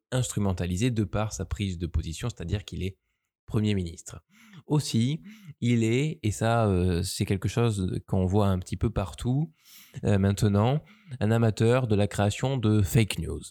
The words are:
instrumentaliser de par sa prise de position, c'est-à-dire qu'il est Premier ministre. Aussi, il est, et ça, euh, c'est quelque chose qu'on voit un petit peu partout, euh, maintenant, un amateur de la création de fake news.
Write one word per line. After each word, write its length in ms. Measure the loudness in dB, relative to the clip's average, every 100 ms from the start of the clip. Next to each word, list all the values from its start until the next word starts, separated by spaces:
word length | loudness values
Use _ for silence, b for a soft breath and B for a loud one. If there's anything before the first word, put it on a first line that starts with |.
| -6
instrumentaliser 800 | -4 -2 0 0 0 -2 0 0
de 140 | 0
par 300 | -2 -2 -4
sa 100 | -6
prise 340 | -6 -4 -4 -4
de 100 | -4
position, 420 | -4 -4 -6 -8
c'est-à-dire 340 | -6 -6 -6
qu'il 180 | -6 -6
est 160 | -8 -8 _ _ _ _ -6
Premier 300 | -2 0 0
ministre. 480 | -4 -8 -18 -20 _ _ -20 -16 -2
Aussi, 560 | -2 0 0 0 -2 -8 -20 -20 -4
il 240 | 0 2
est, 360 | 2 2 0 -2
et 80 | -4
ça, 340 | 0 0 2 4
euh, 380 | 4 2 0
c'est 220 | -2 -4 -2
quelque 240 | 0 -2
chose 500 | 0 0 0 -2 -4 -4
qu'on 180 | 0 2
voit 220 | 2 2
un 100 | 0
petit 200 | -4 -4
peu 120 | -2
partout, 640 | -2 -6 -6 -2 -2 -2 B B B B B 0
euh, 120 | 4
maintenant, 640 | 4 4 2 4 2 0 B B B -4
un 100 | 0
amateur 580 | 4 2 4 4 4 2
de 80 | 2
la 120 | 2
création 500 | 2 0 0 -2 0
de 240 | 2 4
fake 380 | 4 4 2 0
news. 220 | -4 -6 -10